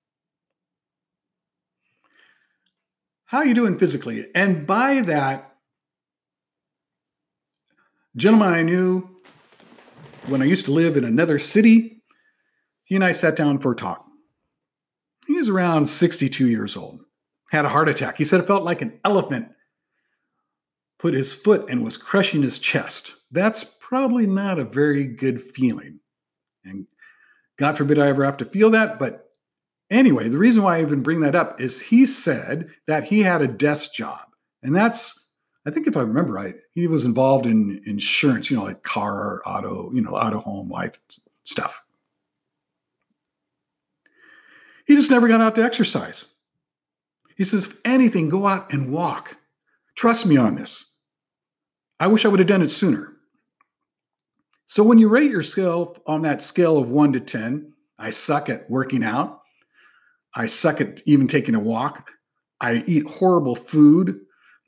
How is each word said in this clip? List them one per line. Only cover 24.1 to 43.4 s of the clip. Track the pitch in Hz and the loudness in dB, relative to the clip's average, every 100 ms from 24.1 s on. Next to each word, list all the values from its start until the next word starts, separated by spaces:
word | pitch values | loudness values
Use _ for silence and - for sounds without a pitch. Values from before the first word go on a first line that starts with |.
| 247 202 | 0 0
not | 190 196 170 | -2 -4 -6
a | 110 | -4
very | 127 147 139 135 | -2 0 0 -4
good | 113 135 120 | -4 -4 -4
feeling. | - 131 127 98 - - _ _ _ _ _ _ 98 | -10 -2 -2 -2 -12 -20 _ _ _ _ _ _ -18
And | 98 95 _ - _ _ _ _ - | -18 -18 _ -20 _ _ _ _ -4
God | 143 151 | -4 -2
forbid | 143 147 | 0 2
I | 143 | 2
ever | 139 139 | 2 -2
have | 139 | -4
to | 120 | -8
feel | 196 220 | 2 4
that. | 220 214 - | 4 0 -4
But | 120 - _ _ _ _ _ _ - | -8 -8 _ _ _ _ _ _ -2
anyway, | 220 254 123 113 | 4 4 4 0
the | 143 | 2
reason | 226 226 | 4 4
why | 196 165 | 2 0
I | |
even | 151 139 | 0 -2
bring | 131 165 | -2 0
that | 143 139 | 0 0
up | - - | -2 -6
is | 127 - | -8 -8
he | - 233 262 | 2 4 4
said | - 170 160 - 151 - _ - | 2 -4 -4 -6 -10 -10 _ -4
that | 156 - | -4 0
he | 208 | 2
had | 190 170 | 2 2
a | 131 | -2
desk | 104 147 147 - | 0 -2 -2 -8
job. | - 110 69 - _ _ _ | -10 -12 -14 -20 _ _ _
And | 127 175 | -2 0
that's, | 226 233 - - _ _ _ _ 147 | 0 -2 -10 -12 _ _ _ _ -8
I | |
think | 311 311 | -4 -2
if | 151 | -2
I | |
remember | 113 131 180 | -2 -2 -2
right, | 95 95 - _ | -4 -10 -14 _
he | 170 170 | -4 -2
was | 156 123 | 0 0
involved | 117 131 135 120 | 2 2 2 2
in | 110 101 98 113 | 0 0 -4 -8
insurance, | 101 - - 143 113 - | -6 -4 0 0 0 -2
you | 123 | -4
know, | |
like | 98 92 | -6 -12
car, | - 104 104 101 101 95 98 | -8 -6 -6 -6 -8 -8 -10
auto, | 101 98 95 - | -8 -8 -10 -6
you | 127 | -4
know, | - | -4
auto, | - 113 107 | -2 -4 -4
home, | 104 98 90 | -8 -12 -12
life | 90 90 - _ - _ _ - | -10 -10 -12 _ -20 _ _ -10
stuff. | - - - _ _ _ _ _ _ _ _ _ _ _ _ _ _ _ _ | -8 -8 -12 _ _ _ _ _ _ _ _ _ _ _ _ _ _ _ _